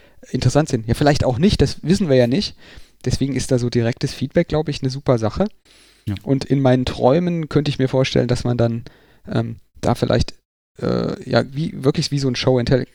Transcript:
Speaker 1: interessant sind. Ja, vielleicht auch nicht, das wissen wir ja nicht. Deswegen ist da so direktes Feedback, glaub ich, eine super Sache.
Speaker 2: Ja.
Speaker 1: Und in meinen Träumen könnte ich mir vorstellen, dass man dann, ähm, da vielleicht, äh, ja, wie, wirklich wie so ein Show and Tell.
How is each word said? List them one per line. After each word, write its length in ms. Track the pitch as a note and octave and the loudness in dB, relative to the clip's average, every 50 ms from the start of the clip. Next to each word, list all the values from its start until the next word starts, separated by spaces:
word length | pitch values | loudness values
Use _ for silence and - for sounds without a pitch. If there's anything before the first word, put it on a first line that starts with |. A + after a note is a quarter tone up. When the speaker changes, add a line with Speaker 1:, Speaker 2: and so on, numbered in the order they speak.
| - - _ - - - | -20 -20 _ -20 -16 -6
Speaker 1:
interessant 400 | - B2 - B2 - C#3+ D#3+ - | -4 0 0 2 2 2 2 2
sind. 160 | - A#2+ A2 | -2 -4 -2
Ja, 80 | A2+ A#2 | -2 0
vielleicht 300 | - D3+ C#3+ D3 - - | 2 4 4 4 4 2
auch 140 | C3 B2+ A2 | 0 0 2
nicht, 220 | D#3 G#3+ - - | 2 2 4 4
das 220 | - C3 - - - | 2 0 0 -4 0
wissen 260 | C#3 F#3 F#3+ G3+ D#3 | 0 0 2 2 4
wir 80 | C3+ | 4
ja 100 | B2+ B2 | 4 4
nicht. 300 | A#2 B2+ D#3+ G#3 - - - - - - - - _ _ _ - | 4 2 0 -2 -4 -8 -14 -20 -20 -20 -20 -20 _ _ _ -6
Deswegen 300 | B2+ B2 - C#3 C#3 C3+ | -4 -2 -2 -2 -2 -2
ist 160 | B2+ - - | -4 -2 0
da 80 | C3+ B2 | 0 0
so 100 | A#2+ A#2+ | 0 0
direktes 460 | - B2 A#2 A2+ - - - C#3 - | 0 0 0 0 -2 -2 -4 -6 -6
Feedback, 340 | - B2+ C3+ - - E3+ - | -4 -6 -2 0 0 0 0
glaub 220 | D3+ D3+ D#3 D#3 | 0 -4 -2 -4
ich, 100 | C#3+ - | -6 -4
eine 80 | - C3+ | -4 -6
super 300 | B2+ C#3 - - C3 A#2 | -6 -4 0 0 0 2
Sache. 260 | A2 G#2+ - - F#3+ A3 - - _ _ _ _ _ _ _ _ - | 2 -2 -2 -2 -4 -4 -4 -10 _ _ _ _ _ _ _ _ -8
Speaker 2:
Ja. 80 | - G2+ F#2 - | -6 -6 -6 -2
Speaker 1:
Und 220 | - C#3 C3+ - | 0 0 0 0
in 160 | - C#3 C#3 C3+ | 0 0 2 4
meinen 220 | B2+ B2+ B2+ B2+ | 4 4 4 2
Träumen 640 | - - - A#2+ B2 C3+ E3+ F3+ F3 F3 E3 D#3+ C#3+ | -2 -2 2 4 4 4 4 2 0 -2 -4 -4 0
könnte 220 | - D3 D3 D3+ | 0 0 0 0
ich 80 | C3 - | -2 0
mir 100 | C3 C3 | -2 0
vorstellen, 400 | - C3 C3+ - - C3+ B2 A#2+ | 2 0 0 2 2 0 2 2
dass 160 | B2 - - | 0 -2 0
man 120 | A#2+ A#2+ | -2 0
dann, 280 | A#2+ A#2+ A#2 A#2 A#2 A#2+ - - _ _ _ _ _ - - | 2 2 0 0 -4 -8 -12 -18 _ _ _ _ _ -12 -6
ähm, 280 | - A#2 A2+ A#2 A2+ - - _ _ - | -4 -4 -4 -4 -6 -12 -16 _ _ -4
da 140 | - - A#2+ | -2 -2 0
vielleicht, 400 | - - A#2+ A#2 A#2 A#2 - - - _ _ _ _ _ _ _ - | 0 0 0 2 0 0 -2 -4 -12 _ _ _ _ _ _ _ -8
äh, 480 | - B2 B2 - A2+ - - - - - | -4 -2 -2 -2 -2 -4 -6 -8 -8 -2
ja, 160 | - A#2 A#2+ C3 C3+ | -2 -2 -2 -2 -4
wie, 320 | C3+ D#3+ - - - - | -6 -6 -6 -6 -4 -2
wirklich 260 | C3+ D3+ - D3+ - | -2 0 0 -2 -4
wie 80 | - C#3+ | -2 -2
so 100 | C3+ C3+ | -2 -2
ein 80 | B2 | -2
Show 220 | - - C3+ C3 B2+ | -2 0 0 2 2
and 100 | A#2 - | 2 2
Tell. 180 | - B2+ - - _ | 0 0 0 -2 _